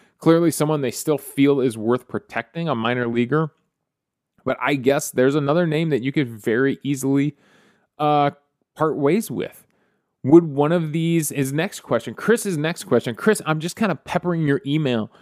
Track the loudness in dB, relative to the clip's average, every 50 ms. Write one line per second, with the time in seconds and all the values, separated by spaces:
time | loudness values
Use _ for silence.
0 | _ _ _ _ 2 4 4 4 4 2 0 0 0 0 0 0 -2 -4 -4 -4
1 | -2 -2 -2 -2 -4 -4 0 2 4 4 4 4 2 0 -2 -2 -2 0 0 -2
2 | -2 -6 -8 -8 -8 -8 -8 -8 -8 _ -8 -6 -4 -4 -2 -2 -2 -2 0 -2
3 | -2 -2 0 0 0 0 0 0 0 -2 -6 _ _ _ _ _ _ _ _ _
4 | _ _ _ _ _ _ _ _ -6 -6 -4 -2 -2 -2 -2 0 2 2 2 2
5 | -2 -4 0 2 2 2 2 0 0 0 0 0 0 0 0 -2 -2 0 -2 -2
6 | -2 -2 -2 -2 -2 -2 -6 -6 -2 0 0 2 2 0 0 -2 -4 -4 -4 -2
7 | -2 0 0 0 0 -2 -4 _ _ _ _ _ _ _ _ _ _ _ _ -4
8 | 0 2 2 2 2 0 -2 _ _ _ _ _ _ _ _ -2 0 0 0 0
9 | 0 2 2 0 -2 -4 -6 -6 -8 -8 -10 -18 _ _ _ _ _ _ _ _
10 | _ _ _ _ 4 6 8 8 6 6 2 0 0 2 0 0 -2 -2 -2 -2
11 | 0 0 0 0 -2 -2 -2 -4 -2 -2 -2 -2 -4 -4 -6 -10 -6 -2 -2 -2
12 | -2 -6 -12 -4 0 0 0 2 0 -4 -4 -2 -2 -4 -4 -6 -4 0 0 0
13 | 0 -2 -6 -2 0 0 0 0 0 -2 -2 -2 -4 -6 -4 -2 -2 -2 -2 -4
14 | -6 -6 -4 -4 -2 -2 -2 0 0 0 0 0 -2 -2 -2 -2 0 0 0 -2
15 | -4 -6 _ -20